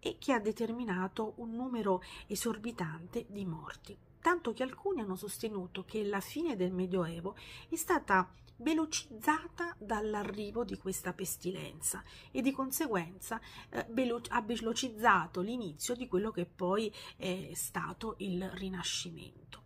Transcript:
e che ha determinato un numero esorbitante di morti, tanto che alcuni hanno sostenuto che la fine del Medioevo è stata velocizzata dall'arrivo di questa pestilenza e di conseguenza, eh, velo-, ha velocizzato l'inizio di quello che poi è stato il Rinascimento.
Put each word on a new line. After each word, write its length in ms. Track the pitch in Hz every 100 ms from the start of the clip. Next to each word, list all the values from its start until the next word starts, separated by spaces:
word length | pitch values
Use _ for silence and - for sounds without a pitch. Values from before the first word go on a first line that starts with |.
e 160 | 226 -
che 140 | -
ha 80 | 247
determinato 920 | 208 208 226 233 240 185 190 - 214 214
un 140 | 233
numero 520 | 226 254 240 202 185 - - -
esorbitante 1000 | 208 233 208 226 233 165 160 180 240 226
di 160 | 202
morti, 520 | 190 160 151 - - 202 - -
tanto 320 | 330 349 254
che 100 | 220
alcuni 380 | 262 - 392 359
hanno 160 | 208 185
sostenuto 680 | 208 - 226 208 180 -
che 180 | 185 220
la 160 | 202 196
fine 360 | 190 285 339 220
del 160 | 180
Medioevo 640 | 185 185 190 165 170 175 208 - - -
è 80 | 330
stata 560 | - 330 - 190 180 - - -
velocizzata 1160 | 247 320 311 - - 220 302 302 349 - 339 339
dall'arrivo 840 | 208 214 214 208 196 202 208 214
di 120 | 214 190
questa 360 | 190 190 185
pestilenza 920 | 175 185 - 175 185 - 156 - - - - -
e 120 | 262
di 100 | 254
conseguenza, 880 | 269 262 - 311 202 170 185 - 226 - - -
eh, 160 | - -
velo-, 300 | 233 254 233 233
ha 140 | 220
velocizzato 960 | 214 226 226 233 262 214 226 190 165 -
l'inizio 540 | 190 247 202 147 -
di 140 | 240 254
quello 220 | 185 214
che 140 | 214
poi 480 | 175 - 180 202 220 - - -
è 340 | 190 185 147
stato 600 | - - 185 165 180 220 -
il 300 | 196 180 185
Rinascimento. 1120 | 185 190 185 - - 180 160 - - - -